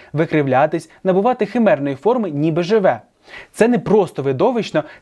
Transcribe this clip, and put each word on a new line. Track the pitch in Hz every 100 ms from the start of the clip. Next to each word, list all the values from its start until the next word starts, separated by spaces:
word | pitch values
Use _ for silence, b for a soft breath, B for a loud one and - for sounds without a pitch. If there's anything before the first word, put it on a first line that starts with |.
| B
викривлятись, | 143 165 156 139 127 151 165 - b
набувати | 190 185 214 247 220
химерної | 247 220 147 143 131
форми, | 208 254 202
ніби | 143 160 160
живе. | 170 220 180 120 - _ B B B
Це | - 240
не | 240
просто | 147 208 175 -
видовищно, | 139 135 202 240 - 156 147 B